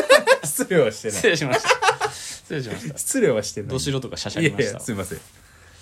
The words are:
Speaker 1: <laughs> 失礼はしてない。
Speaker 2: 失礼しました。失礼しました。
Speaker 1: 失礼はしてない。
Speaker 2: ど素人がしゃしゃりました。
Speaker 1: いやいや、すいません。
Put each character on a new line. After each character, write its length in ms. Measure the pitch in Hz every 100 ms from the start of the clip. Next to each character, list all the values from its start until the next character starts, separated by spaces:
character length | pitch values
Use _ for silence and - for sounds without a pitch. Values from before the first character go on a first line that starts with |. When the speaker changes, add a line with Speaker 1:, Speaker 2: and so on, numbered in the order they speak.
| - 554 - 523
Speaker 1:
<laughs> 80 | 147
失 180 | - 165
礼 100 | 180
は 100 | 117
し 120 | -
て 60 | 113
な 60 |
い。 20 | 101
Speaker 2:
失 120 | 226
礼 80 | 160
し 80 |
ま 80 | 147
し 100 | 440
た。 480 | 359 508 392 - 359
失 440 | - - - -
礼 80 | 143
し 60 | 120
ま 80 | -
し 100 | 190
た。 100 | 139
Speaker 1:
失 220 | - 277
礼 100 | 190
は 120 | 113
し 100 | -
て 80 | -
な 60 | 98
い。 40 |
Speaker 2:
ど 80 | 127
素 220 | 147 135
人 80 | 120
が 80 | -
し 100 | 104
ゃ 40 |
し 60 | -
ゃ 20 |
り 100 | 156
ま 60 | -
し 0 |
た。 60 |
Speaker 1:
い 20 |
や 60 | 110
い 20 |
や、 60 | 101
す 120 | -
い 20 |
ま 100 | 104
せ 100 | 90
ん。 40 | 78 - - - - - -